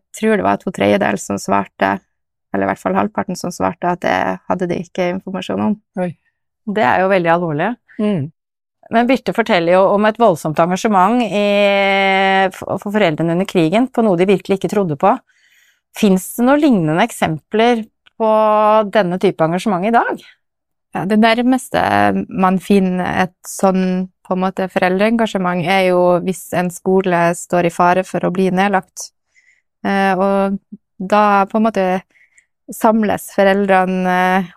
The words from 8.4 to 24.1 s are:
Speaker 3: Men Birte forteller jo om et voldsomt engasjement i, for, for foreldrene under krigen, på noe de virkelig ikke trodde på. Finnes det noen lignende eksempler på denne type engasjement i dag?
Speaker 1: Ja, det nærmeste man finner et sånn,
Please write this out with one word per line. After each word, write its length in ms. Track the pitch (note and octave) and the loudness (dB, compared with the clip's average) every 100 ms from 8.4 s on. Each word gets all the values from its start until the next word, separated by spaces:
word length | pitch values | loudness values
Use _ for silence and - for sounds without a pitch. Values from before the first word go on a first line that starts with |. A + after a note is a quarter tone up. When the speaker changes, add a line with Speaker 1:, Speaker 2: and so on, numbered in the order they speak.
| _ _ _ _ - | _ _ _ _ -4
Speaker 3:
Men 160 | A3+ A#3+ | -2 0
Birte 240 | C4+ - | 0 -2
forteller 380 | F3+ A3+ F#3+ E3+ | -4 0 0 2
jo 80 | F#3 F#3+ | 4 4
om 100 | G3+ G#3+ | 2 0
et 120 | G#3+ | 2
voldsomt 420 | A3+ D#3+ D#3+ D3+ | 2 2 -2 0
engasjement 600 | E3+ F#3 A3+ G3 F#3 B3 | 0 0 0 2 2 2
i, 1300 | A3 G#3 G3+ G3+ G3+ G3 G3 G3 G3 F#3+ F#3+ F#3+ F#3+ | 0 0 0 2 2 2 2 2 2 2 2 2 0
for, 260 | - - G3+ | -2 -8 -8
for 140 | G#3 | -4
foreldrene 420 | G#3 F#3 D3+ E3 | 0 0 0 0
under 140 | E3+ G3 | 0 0
krigen, 400 | F#3 D#3+ G3+ B3+ | 0 2 2 0
på 160 | - | 0
noe 120 | A3 E3+ | 0 2
de 120 | F#3+ | 2
virkelig 320 | F#3+ - G3 | 0 0 -4
ikke 100 | - | -2
trodde 240 | G#3 F#3+ C#3+ | -2 -2 0
på. 140 | F#3+ B3+ _ _ _ _ _ _ _ | 0 0 _ _ _ _ _ _ _
Finnes 340 | - G#3 F#3+ - - | -2 2 2 -2 -2
det 80 | A#3+ | 2
noen 160 | D4 | 4
lignende 400 | D4+ G#3+ D#3 E3 | 4 2 2 0
eksempler 800 | A#3 - F3 D#3 _ G#3+ A#3 A#3 G#3+ _ _ - | -2 -2 -4 -4 _ 0 2 2 -4 _ _ -4
på 100 | A3 A3 G#3+ G#3+ G#3+ G#3+ G#3 | 0 2 2 2 4 2 2
denne 280 | G#3+ F3+ F#3 | 0 0 0
type 240 | F#3+ E3+ | 0 2
engasjement 460 | D#3+ F3+ A3+ F3+ G3+ | 0 0 -2 -2 0
i 20 | |
dag? 320 | A#3 G#4+ F4+ - _ _ _ _ _ _ | 0 0 -6 -12 _ _ _ _ _ _
Speaker 1:
Ja, 80 | F#3+ | -8
det 140 | F3 G#3+ | -2 2
nærmeste 640 | A3+ A3+ B3 C4 - - - G3+ G#3 G3 - | 4 2 0 0 -2 -2 0 2 0 0 -4
man 300 | - F#3 F#3+ | -2 0 0
finner 640 | - G3+ F#3 F3+ F3+ - | 2 2 2 -2 -4 -2
et 100 | F#3 _ - | -4 _ -16
sånn, 640 | - G3 F#3+ F#3 F#3 F#3 | -2 0 2 0 -2 -6